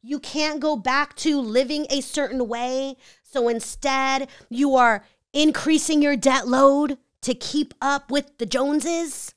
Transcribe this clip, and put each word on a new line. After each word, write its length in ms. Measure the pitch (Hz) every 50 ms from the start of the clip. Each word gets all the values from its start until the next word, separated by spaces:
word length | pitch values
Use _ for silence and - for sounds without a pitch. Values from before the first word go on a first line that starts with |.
You 160 | _ 226 285
can't 440 | 285 - - - 302 302 311 302 302
go 160 | 254 311 302
back 360 | 233 190 254 254 277 294 277 -
to 240 | - - 320 294 285
living 440 | 254 220 214 247 277 240 302 294 302 -
a 100 | 269 285
certain 480 | 247 - - 302 285 254 226 262 247
way. 480 | 208 233 233 240 247 254 262 269 269 262 _ _ - - _
So 280 | _ _ - 269 233 233
instead, 800 | 233 233 - - - - - 277 269 269 269 269 269 269 277 262 - - - _
you 280 | 233 240 285 285 262
are 260 | 254 247 233 220 202 - _ _ _ _ _ -
increasing 680 | 285 302 311 - - - 311 320 302 - - 311 302
your 140 | 294 285 285
debt 320 | 240 - 269 254 269 -
load 500 | 247 247 262 277 277 277 285 294 277 285 - _ _ _ _
to 120 | - - 247
keep 400 | 247 - - - 302 294 - - _
up 280 | - 277 285 269 - -
with 280 | 247 285 277 - _
the 80 | _ 240
Joneses? 880 | 185 - - 262 285 285 302 302 339 339 330 339 302 262 - - - _